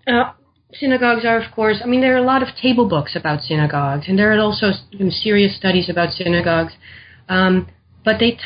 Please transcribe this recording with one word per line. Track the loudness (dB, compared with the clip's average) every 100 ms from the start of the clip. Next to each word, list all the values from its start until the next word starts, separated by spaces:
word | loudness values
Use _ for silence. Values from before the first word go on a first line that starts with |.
| -2
uh, | 0 0 -6 _ _ _
synagogues | -6 -2 2 2 0
are, | 0 0
of | -2
course, | -2 0 0
I | 0
mean, | 2
there | 2
are | 2
a | 2
lot | 0
of | -2 -2
table | 0 2 2
books | 0 -4 -6
about | -4 -4
synagogues, | -2 -2 0 0 -2 -4 -2
and | 2
there | 4
are | 2
also | 0 0 -2
s-, | -2 -8
you | -4 -4
know, |
serious | -2 0 2 2 0
studies | 0 0 0
about | -2 -2
synagogues, | -4 -2 0 0 0 -2 -8 -20 -20 -20 -20 -4
um, | 0 2 2 -2 -14 _ -4
but | -2 2
they | 0 -2